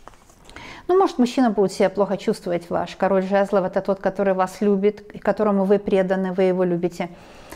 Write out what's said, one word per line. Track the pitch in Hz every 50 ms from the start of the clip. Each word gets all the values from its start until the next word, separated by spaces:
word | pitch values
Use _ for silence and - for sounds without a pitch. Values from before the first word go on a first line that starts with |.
| - - - - _ _ - _ - - - - - - - - - -
Ну, | 359 381
может, | 392 - - -
мужчина | 247 240 - - 254 233
будет | 202 - 196 190
себя | - - 208 185
плохо | - 202 202 190 202
чувствовать, | 180 - - 208 - - 185 175 170 170 -
ваш | 180 170 175 175 -
король | - 190 190 196 190
жезлов — | 185 190 202 196 202 196 208 196 180
это | 185 185 202
тот, | 190 - 196 190
который | - 196 185 - 202 196 185
вас | 185 185 180 185 -
любит, | 214 208 202 190 196 208 208 - - - -
и | 190
которому | - 214 196 - 214 214 202 196 190
вы | 190 208 196
преданы, | 202 - 202 190 185 185 190 190 190 185
вы | 180 185
его | 190 185 180 185 185
любите. | 180 175 170 175 175 170 - 185 170 175 - - - - - - - -